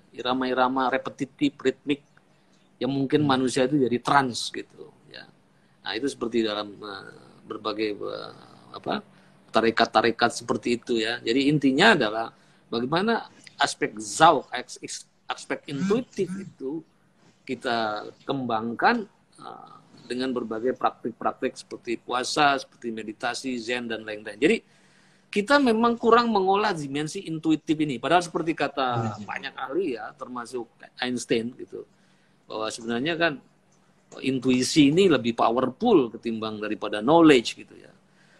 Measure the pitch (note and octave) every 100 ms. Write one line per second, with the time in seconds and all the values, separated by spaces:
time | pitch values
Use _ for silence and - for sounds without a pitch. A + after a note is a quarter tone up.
0 | _ - B2 B2+ B2+ B2+ B2+ C3+ B2+ C3
1 | B2+ - C#3 - C#3+ - C3 - - C#3+
2 | _ _ _ _ _ _ _ - B2 C#3
3 | C3+ D3 D3 C3 B2+ C3+ B2+ D3 A#2+ A#2+
4 | - C#3+ C3 A2+ - - - - - _
5 | _ B1+ - _ _ _ _ _ - G#2
6 | C3+ B2+ A#2 A#2 A2 G#2 G#2 G2+ G#2 G2
7 | G#2 - - - - A2 G#2+ G#2 G#2+ G2+
8 | G2+ G#2 - - - - - - - -
9 | - - _ _ _ A2+ A2+ A2 A2+ A2
10 | A#2 - A#2 - A#2+ A#2 B2+ A#2+ - A#2
11 | A2 A#2+ A#2 B2+ C#3 D3+ C#3 C3+ G#3+ F#3+
12 | G#2+ A2 A#2 - _ _ - A#2 B2+ E3+
13 | G#3+ A3 - - - - C#3 - C#3 G#2+
14 | A2 - E3 C#3 - B2 - - C#3 -
15 | - _ - B2+ - C3+ - C#3 F#3+ A3+
16 | - - D#3 G3 F#3+ - C3+ D#3+ - _
17 | _ _ _ _ - B2 C3 A#2 A2 G#2+
18 | A2 - - C3+ B2 A2 A#2 A2 F#3+ A#3+
19 | G3 _ _ _ - - - - - -
20 | - B2 C3 B2 A2+ A2 B2 A#2+ A#2 -
21 | B2 - A2+ - B2+ - - A2+ - A2+
22 | - A#2+ A#2+ D3+ D3 C3+ - _ A#2+ A2
23 | G#2+ G#2 A#2+ A#2 C3+ B2 A2 B2 A#2 A2+
24 | A2 G#2 G#2+ G#2 D3+ A3+ _ _ _ _
25 | _ _ - G#3 G3+ C#4+ C4 A3 A#3 A#3
26 | A3+ A#3 A#3+ G3+ F#3+ G3 G#3+ E3+ C#3+ C#3+
27 | D#3 G3 F#3 D#3+ D#3+ D3+ - D#3 D3+ A#2
28 | C3+ F3 E3+ F3+ D#3+ - C#3+ - B2+ A#2
29 | A2+ G#2 G#2 - C3+ B2+ C3 D3+ F#3 A2+
30 | A#2 - B2 B2 A#2 B2 A2+ _ - -
31 | B2+ A#2+ - A#2+ A#2 B2+ - G#2 - _
32 | _ _ _ _ - A2 A2 A2+ A2+ A#2
33 | D3+ E3 E3+ C3 _ _ _ _ _ _
34 | _ - C3 C3 C3 B2+ B2+ D#3+ C#3 E3
35 | G3 C3 A#2 A#2 A2+ A#2 B2+ - A#3+ F#3
36 | A#2 A2+ A#2+ A2 A2 G#2+ G#2 G#2 G#2+ G#2
37 | A2 E3+ D#3+ C3 A2 - - F#2+ - -
38 | _ _ _